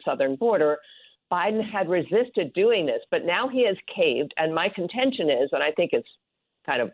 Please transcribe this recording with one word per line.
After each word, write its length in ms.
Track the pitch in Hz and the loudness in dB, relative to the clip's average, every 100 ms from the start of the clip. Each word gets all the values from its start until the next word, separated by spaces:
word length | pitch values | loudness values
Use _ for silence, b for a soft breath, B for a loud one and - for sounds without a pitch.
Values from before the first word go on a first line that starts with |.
southern 320 | - 131 135 135 | -2 0 0 0
border. 420 | 233 196 151 151 B B B B - | 2 4 2 0 B B B B -4
Biden 320 | 175 196 220 214 | -2 0 -2 -4
had 160 | 202 170 | -4 0
resisted 640 | 180 - 202 247 214 131 | 0 0 0 0 -2 -2
doing 320 | 180 220 220 151 | 2 2 2 0
this, 160 | 113 - | -2 -2
but 140 | 170 | -4
now 240 | 156 190 262 | 0 -2 0
he 180 | 254 226 | 0 0
has 120 | 190 - 196 | 0 -6 0
caved. 380 | 165 120 147 - | 2 2 -2 -2
And 180 | 160 | -2
my 140 | 160 190 208 | 0 -2 -2
contention 540 | 175 240 262 254 156 | -6 0 0 0 0
is, 220 | 123 143 | 2 0
and 100 | 139 | 0
I 80 | 147 | 0
think 200 | 156 170 | 0 0
it's 160 | 117 - _ _ _ _ _ - | 0 -4 _ _ _ _ _ -4
kind 160 | 127 | -2
of, 100 | 107 | -2